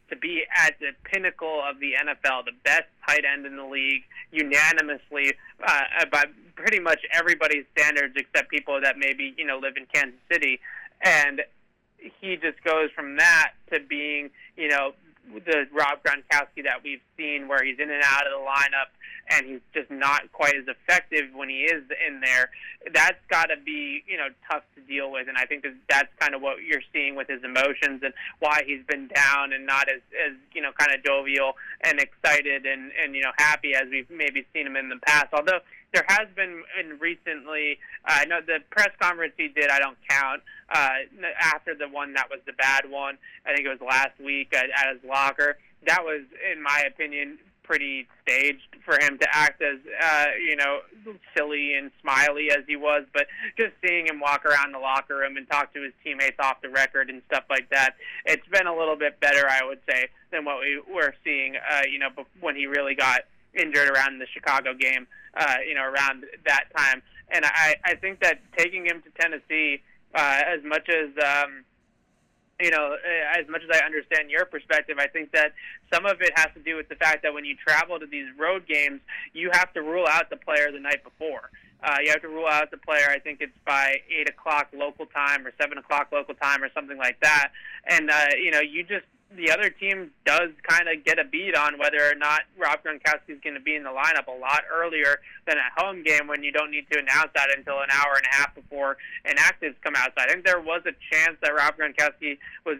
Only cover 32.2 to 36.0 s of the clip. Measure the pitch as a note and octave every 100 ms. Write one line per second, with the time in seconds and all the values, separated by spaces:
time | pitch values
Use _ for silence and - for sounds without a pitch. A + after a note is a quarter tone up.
32.2 | D#3+ D3 C#3+ C#3 C3+ C3+ C3+ - D3+ C#3
33.2 | C3+ D3 D3+ D3+ C#3+ C3+ C3 C3+ B2 E3
34.2 | D3 C3+ - D#3+ C#3 C3+ C3 B2+ D3 D3
35.2 | C#3+ D3+ D#3+ F3+ - - _ F3+